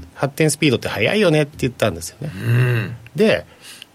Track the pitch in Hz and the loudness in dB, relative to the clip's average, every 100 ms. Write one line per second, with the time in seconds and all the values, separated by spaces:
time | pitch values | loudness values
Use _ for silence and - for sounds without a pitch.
0 | - - 139 - 156 - 156 113 - - | -14 -6 -4 2 0 2 2 2 -2 -2
1 | 110 214 190 151 147 - 131 - 110 82 | 0 2 4 2 0 -2 -4 0 -2 -2
2 | 82 - 151 92 113 120 123 120 101 117 | -10 -12 -12 -6 0 2 2 0 -4 -10
3 | - 151 214 156 - - - - - | -8 0 2 2 -2 -18 -20 -20 -20